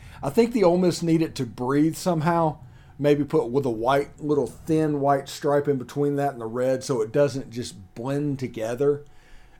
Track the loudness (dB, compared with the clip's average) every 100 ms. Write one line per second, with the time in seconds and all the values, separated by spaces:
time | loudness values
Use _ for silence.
0 | -18 -10 -2 2 2 4 4 4 2 0
1 | 0 2 0 -4 -8 -4 0 2 2 2
2 | -2 0 2 2 2 -2 -16 -20 -20 -2
3 | 2 4 2 0 2 0 0 0 2 2
4 | 0 -6 -2 0 0 -6 -2 0 0 0
5 | 2 2 0 -4 0 2 2 -2 -2 -2
6 | 0 0 -2 -4 -6 -2 0 0 -2 -2
7 | 0 2 2 0 -8 -8 -10 -12 -16 -10
8 | -4 -2 -2 -4 -6 -6 -6 0 2 0
9 | -4 -20 -20 -20 -20